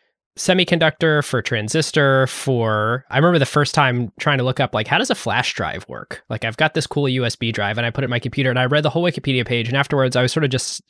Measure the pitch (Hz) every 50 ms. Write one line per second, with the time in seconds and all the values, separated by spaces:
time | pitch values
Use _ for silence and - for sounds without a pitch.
0 | _ _ _ _ _ _ _ - - 190 180 185 180 - 175 165 160 156 - -
1 | 165 160 151 147 139 - - 120 - - 120 110 104 110 - 160 151 - - 156
2 | 143 139 135 131 131 - - - - 139 127 117 113 110 107 107 107 113 120 131
3 | - - - 135 156 175 175 156 135 - - 151 143 - - 156 143 127 123 123
4 | 120 - - - - 156 143 131 123 127 127 - 135 - - 110 110 - 143 180
5 | 262 - 165 - - 117 98 123 123 - - - 95 73 - 90 - - 64 53
6 | - - - - - - 110 110 - 113 113 - 156 156 - 156 - - - 147
7 | 143 131 127 131 120 117 - - 123 113 107 107 101 101 110 117 117 117 - -
8 | 135 123 123 117 - 123 - 143 131 131 120 127 127 123 147 151 151 147 - 165
9 | 175 175 - 156 - 139 131 127 117 - 123 120 113 117 131 139 139 - 147 139
10 | 131 127 - 123 127 123 - 165 151 131 131 123 - - - - _